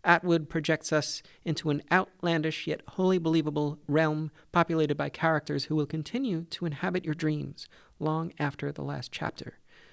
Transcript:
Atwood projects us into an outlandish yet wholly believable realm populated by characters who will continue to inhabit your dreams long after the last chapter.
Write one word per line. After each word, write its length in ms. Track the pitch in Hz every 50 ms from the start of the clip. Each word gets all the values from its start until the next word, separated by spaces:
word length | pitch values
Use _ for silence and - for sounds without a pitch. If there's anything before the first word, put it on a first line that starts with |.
| -
Atwood 420 | 170 175 165 - 180 170 165 151 -
projects 460 | - 165 147 - 160 156 - - 160
us 280 | 151 147 - - - - - - _ _
into 260 | 170 151 - - 156
an 140 | 143 147 - -
outlandish 760 | - 185 196 - _ _ - 175 165 156 151 160 151 - - -
yet 140 | 151 - - -
wholly 300 | - - 185 185 185 180
believable 640 | 165 165 160 165 151 151 147 151 151 147 151 - -
realm 460 | - 143 156 160 156 151 151 160 151 - - _ _ -
populated 420 | 175 165 - 165 160 156 147 143
by 140 | 147 147 143
characters 560 | - - - 160 160 147 - - 147 143 -
who 100 | - 160
will 100 | 156 143
continue 600 | 143 - 160 151 - - 254 277 240 180 160 170 -
to 140 | - - 175
inhabit 380 | 165 147 - - 185 180 180 180
your 100 | 165 151
dreams 540 | 165 160 156 151 147 139 135 - - - - - - - _ _ _
long 320 | - 156 156 160 165 170 - -
after 320 | 151 143 - - 143 143
the 100 | 143 143
last 300 | 139 139 143 135 - -
chapter. 480 | - - - - - - - - - - _ _ - - - -